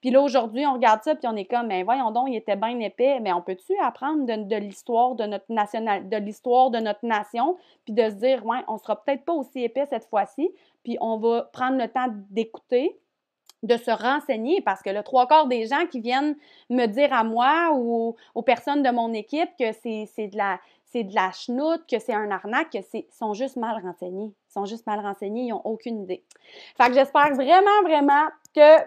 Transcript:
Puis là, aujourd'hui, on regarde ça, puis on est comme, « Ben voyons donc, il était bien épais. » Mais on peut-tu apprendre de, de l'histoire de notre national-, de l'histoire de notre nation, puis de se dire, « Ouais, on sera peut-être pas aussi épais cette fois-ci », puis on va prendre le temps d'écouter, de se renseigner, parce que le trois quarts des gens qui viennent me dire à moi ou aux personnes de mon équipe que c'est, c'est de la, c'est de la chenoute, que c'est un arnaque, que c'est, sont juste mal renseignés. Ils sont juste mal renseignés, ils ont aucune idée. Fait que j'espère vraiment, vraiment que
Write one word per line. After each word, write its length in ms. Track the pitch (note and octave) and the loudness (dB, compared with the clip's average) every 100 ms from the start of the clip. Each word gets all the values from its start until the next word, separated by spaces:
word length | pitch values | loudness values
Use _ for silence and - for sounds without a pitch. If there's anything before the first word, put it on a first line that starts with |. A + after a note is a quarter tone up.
Puis 100 | B3+ | 4
là, 120 | B3+ | 4
aujourd'hui, 440 | C#4+ B3+ A3+ A3+ D4 | 4 0 0 -2 -2
on 80 | |
regarde 280 | B3+ A#3 A3 | 2 4 4
ça, 120 | D#4 | 2
puis 120 | D4+ B3 | -2 -2
on 80 | A3 | -6
est 80 | |
comme, « 240 | G3 A#3+ A#3+ | -4 -4 -2
Ben 160 | F#3 | -4
voyons 260 | F#3 C4 A#3 | -2 -2 0
donc, 180 | A3 C4 | -2 -2
il 80 | A3+ | -4
était 200 | A3 G3+ | -4 -2
bien 220 | A3 B3 | -2 -4
épais. » 380 | G#3 - B3+ C4+ | -8 0 0 0
Mais 100 | G#3+ | -2
on 100 | F3+ | -2
peut-tu 300 | F3+ F#3 _ G4+ | -4 -12 _ -2
apprendre 420 | C#4+ A#3+ C4+ D#4 | -2 -2 -4 -2
de, 200 | B3+ A3 | -2 -4
de 120 | G3+ G#3+ | -4 -6
l'histoire 580 | G#3 - - A#3 B3 | -6 -14 -4 0 0
de 100 | A#3+ | 0
notre 220 | G#3 G3+ _ | -6 -6 _
national-, 600 | A3+ G#3 A3+ A3+ G3 F#3+ | -4 -2 -4 -4 -4 -4
de 80 | G#3+ | -6
l'histoire 540 | G#3 G#3 B3+ B3 C4 | -6 -8 0 4 4
de 80 | A#3 | 2
notre 260 | A3 G#3 | -4 -4
nation, 520 | A#3 G#3+ G#3 A#3 C4+ F4+ _ _ | -2 -4 -4 -2 -2 -2 _ _
puis 80 | - | -6
de 160 | A3 A3 | 0 0
se 60 | |
dire, « 300 | G3+ B3 C4 G#3+ | 0 0 0 -2
Ouais, 120 | B3 C4+ | -4 -4
on 100 | A3 | -10
sera 240 | - G#3 | -6 -6
peut-être 220 | - C#4 | -2 -4
pas 100 | D4+ | -2
aussi 280 | E4+ C4 C4 | -4 -4 -6
épais 240 | A#3 B3 C#4+ | -4 -2 -4
cette 200 | B3 - | -6 -4
fois-ci », 440 | G#3+ - - D#4+ - _ _ | -2 -2 -4 -4 -6 _ _
puis 120 | - A#3 | -10 -6
on 180 | A3+ A3 | -4 -2
va 240 | A3+ A#3 - | 0 0 -4
prendre 240 | - B3+ C4 | -6 -2 -2
le 120 | A3+ | -2
temps 180 | B3+ B3+ G#3 G3 | -2 -4 -6 -8
d'écouter, 680 | G3 A3+ - _ B3 D#4+ - _ _ _ _ _ - | -6 -6 -8 _ -2 -2 -6 _ _ _ _ _ -16
de 140 | G#3+ A#3 | -2 -2
se 140 | A#3 | 0
renseigner, 680 | G#3+ A3+ C#4+ C#4+ A3+ A#3 F#4+ | -2 0 -2 -2 -6 0 0
parce 200 | G#3+ G3 | 0 -4
que 100 | - | -4
le 120 | G3+ | -6
trois 240 | G#3 B3+ B3+ | 0 2 6
quarts 220 | D#4 D4 | 4 4
des 180 | A#3+ A3+ | 0 -2
gens 200 | C#4 F4 | -2 -2
qui 100 | C4 | -4
viennent 360 | A3+ B3+ D4 D4 _ _ _ | -4 -2 -2 -6 _ _ _
me 160 | B3 A#3 | 0 0
dire 260 | G#3 C#4+ | 2 2
à 120 | B3+ | 2
moi 480 | A3+ A3+ B3 D#4+ E4+ | 0 2 2 2 2
ou 400 | C#4+ A#3 A#3 A3+ A#3 _ | 0 0 -2 -4 -6 _
aux 80 | - | -4
personnes 400 | A3+ A#3+ - C#4+ | 0 0 0 0
de 80 | C4 | 0
mon 220 | A#3+ A3+ | 0 -2
équipe 360 | A3+ G#3 D4 F4 _ | -6 -6 -4 -4 _
que 140 | A3+ | -4
c'est, 360 | A3 A#3+ A3 G#3+ | -4 -8 -8 -10
c'est 140 | - G#3+ | -10 -10
de 80 | G#3 | -4
la, 240 | G3+ F#3 _ _ | -4 -4 _ _
c'est 200 | _ B3 | _ -6
de 100 | G3 | -2
la 160 | G#3 F#3 | 0 -2
chenoute, 500 | - - B3 D#4 E4 - | -4 -8 -4 -2 -4 -4
que 80 | A3 | -6
c'est 160 | A3+ | -4
un 160 | G#3+ G#3+ | -4 -4
arnaque, 400 | F#3+ G3+ B3 D#4+ | -6 -4 -4 -4
que 120 | G#3+ | -8
c'est, 240 | F#3 A3 - | -10 -12 -14
sont 240 | _ A3 | _ -8
juste 220 | G#3 C4+ C4+ | -6 -6 -6
mal 260 | A3+ A3 | -6 -6
renseignés. 500 | F3+ F3 F3+ F#3+ G#3+ G3 _ | -10 -12 -12 -10 -12 _ _
Ils 40 | |
sont 120 | G#3 | -10
juste 220 | G3 A3+ A#3 | -8 -10 -8
mal 140 | G#3 | -6
renseignés, 460 | G3+ G3 G3+ A3 B3 | -6 -8 -8 -6 -6
ils 60 | |
ont 100 | A3+ | -6
aucune 380 | - A3 A#3+ A3 | -8 -8 -8 -10
idée. 200 | F#3 F#3 _ _ _ - - _ | -8 -10 _ _ _ -20 -20 _
Fait 120 | B3 | 4
que 60 | |
j'espère 400 | B3+ C4+ D4+ D4 | 6 4 4 4
vraiment, 480 | C4+ C4+ F4+ G4+ G#4 | 2 4 6 6 4
vraiment 440 | F4+ D#4 C#4+ C#4+ D4+ - _ | 4 4 4 4 2 -4 _
que 300 | - D4+ D#4 | 8 10 10